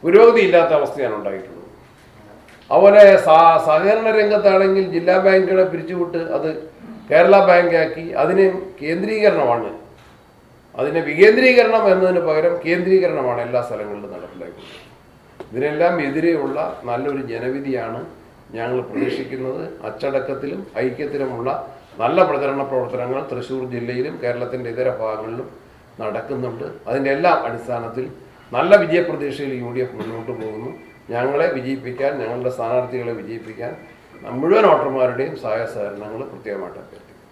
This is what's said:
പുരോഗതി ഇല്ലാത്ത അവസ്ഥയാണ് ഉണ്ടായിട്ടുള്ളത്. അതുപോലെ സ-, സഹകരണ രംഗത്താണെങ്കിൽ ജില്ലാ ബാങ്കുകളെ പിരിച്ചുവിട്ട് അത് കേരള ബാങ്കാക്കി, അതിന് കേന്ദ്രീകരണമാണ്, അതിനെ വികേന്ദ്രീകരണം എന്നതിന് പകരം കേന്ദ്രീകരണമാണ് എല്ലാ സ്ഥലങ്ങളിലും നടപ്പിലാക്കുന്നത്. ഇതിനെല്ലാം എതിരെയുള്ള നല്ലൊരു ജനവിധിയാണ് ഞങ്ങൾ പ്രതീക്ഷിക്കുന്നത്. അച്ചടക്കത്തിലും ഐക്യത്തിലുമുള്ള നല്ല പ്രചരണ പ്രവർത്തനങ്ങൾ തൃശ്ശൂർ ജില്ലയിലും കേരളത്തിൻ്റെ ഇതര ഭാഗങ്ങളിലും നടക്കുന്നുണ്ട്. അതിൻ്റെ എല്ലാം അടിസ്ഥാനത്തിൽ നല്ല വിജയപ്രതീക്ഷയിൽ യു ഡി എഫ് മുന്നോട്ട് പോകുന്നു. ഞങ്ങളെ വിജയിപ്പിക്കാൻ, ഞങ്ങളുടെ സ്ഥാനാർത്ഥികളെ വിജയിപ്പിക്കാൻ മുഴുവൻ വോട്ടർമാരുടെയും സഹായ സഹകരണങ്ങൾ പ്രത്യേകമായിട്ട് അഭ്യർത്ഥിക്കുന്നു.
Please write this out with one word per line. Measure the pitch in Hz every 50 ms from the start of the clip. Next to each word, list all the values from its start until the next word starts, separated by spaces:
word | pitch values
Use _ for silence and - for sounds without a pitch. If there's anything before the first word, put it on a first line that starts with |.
| -
പുരോഗതി | 165 180 208 233 233 226 226 196
ഇല്ലാത്ത | 180 175 170 170 170 156 147
അവസ്ഥയാണ് | 139 139 - 135 131 117 107 104
ഉണ്ടായിട്ടുള്ളത്. | 98 98 95 92 92 - - 87 87 - - - - - - - - - - - - - - - - - - - - -
അതുപോലെ | - 165 190 202 202 208 208 196 196 - -
സ-, | 165 156 160 165 165 160 156 -
സഹകരണ | 160 151 156 180 196 220 226 220 220 214 214
രംഗത്താണെങ്കിൽ | 208 208 208 208 208 196 190 190 196 190 190 196 190 175 160
ജില്ലാ | 165 170 180 185 185 190
ബാങ്കുകളെ | 196 190 190 185 175 190 185 185 185
പിരിച്ചുവിട്ട് | 170 165 156 165 185 175 175 170 165 165 165 165 -
അത് | 139 151 160 156 156 - - - - - - - - - -
കേരള | 147 160 175 190 196 196 190 180
ബാങ്കാക്കി, | 175 175 175 170 165 165 156 160 156 160 165 170 - - 143
അതിന് | 160 185 190 196 190 185 185 - - - -
കേന്ദ്രീകരണമാണ്, | 143 151 165 180 190 214 220 214 208 202 - 165 139 123 117 117 110 101 107 - - - - - - - - - _ _ _ _ _ _ - - _ _ - 123
അതിനെ | 127 147 156 165 151 -
വികേന്ദ്രീകരണം | 156 160 196 220 233 247 254 254 247 240 226 220 220 220 - 202 185
എന്നതിന് | 185 185 180 180 175 160
പകരം | 156 156 156 156 175 170 - -
കേന്ദ്രീകരണമാണ് | 156 175 175 180 185 190 190 175 170 156 147 131 123 120 120 117
എല്ലാ | 120 123 123 117
സ്ഥലങ്ങളിലും | - 117 104 104 104 101 104 101 95 92
നടപ്പിലാക്കുന്നത്. | 87 85 87 - 92 85 87 87 - - - - - - - - - - - _ - _ - - - - -
ഇതിനെല്ലാം | 107 123 139 147 151 151 170 175 175 170 147
എതിരെയുള്ള | 139 135 156 165 170 165 151 139 135 139 147 165 - - - - 120
നല്ലൊരു | 120 123 135 143 139 135 127 113
ജനവിധിയാണ് | 117 117 117 127 135 139 139 139 131 120 113 113 113 123 165 - - - - - - - - - -
ഞങ്ങൾ | 113 117 123 127 127 123 -
പ്രതീക്ഷിക്കുന്നത്. | 104 - - - - - 131 127 131 127 127 131 127 - 160 - - - -
അച്ചടക്കത്തിലും | 110 - - - 139 135 131 127 - 139 - 143 143 - 98 95 - - 110 127
ഐക്യത്തിലുമുള്ള | 127 123 - 151 135 147 139 135 131 123 117 117 131 147 175 - - - - - - - -
നല്ല | 110 123 160 190 185 165
പ്രചരണ | 143 139 143 135 139 139 135 -
പ്രവർത്തനങ്ങൾ | 135 127 123 117 123 120 123 123 131 135 139 -
തൃശ്ശൂർ | 127 123 123 127 131 131 127 123 123
ജില്ലയിലും | 117 117 120 123 123 127 151 - - 127
കേരളത്തിൻ്റെ | 120 120 120 123 113 127 127 123 117 113
ഇതര | 117 127 127 - -
ഭാഗങ്ങളിലും | 110 110 107 107 110 113 117 123 139 - - - - - - - - - - -
നടക്കുന്നുണ്ട്. | 110 107 98 110 - 127 143 127 127 120 113 113 - - 87 - - -
അതിൻ്റെ | 120 139 135 135 139
എല്ലാം | 143 170 175 170 - -
അടിസ്ഥാനത്തിൽ | 117 117 113 - - 123 120 117 117 - 127 127 131 - - - - - - - - 120
നല്ല | 123 151 180 202 196 170
വിജയപ്രതീക്ഷയിൽ | 160 160 175 175 170 - 139 147 143 131 135 143 139 131 123
യു | 120 120 120
ഡി | 127 127
എഫ് | 123 120 110
മുന്നോട്ട് | - 110 113 113 113 127 120 110
പോകുന്നു. | 110 110 107 107 117 139 - - - - - - - - 113
ഞങ്ങളെ | 120 123 135 143 143 165 180 135
വിജയിപ്പിക്കാൻ, | 131 123 127 135 131 - 123 127 127 135 139 147 139
ഞങ്ങളുടെ | 117 110 120 127 123 127 -
സ്ഥാനാർത്ഥികളെ | - 117 117 123 127 123 120 127 123 120 117 117 107
വിജയിപ്പിക്കാൻ | 98 104 113 113 - 110 110 - 117 123 - - - - - - - - - - - - 120 127
മുഴുവൻ | 147 170 196 220 214 185
വോട്ടർമാരുടെയും | 156 147 151 139 131 131 127 123 120 120 135 - - - -
സഹായ | 113 107 113 117 104 -
സഹകരണങ്ങൾ | 113 101 101 101 101 104 107 110 117 139 139
പ്രത്യേകമായിട്ട് | 135 127 - 110 101 95 90 87 - - -
അഭ്യർത്ഥിക്കുന്നു. | - - - - - - - - _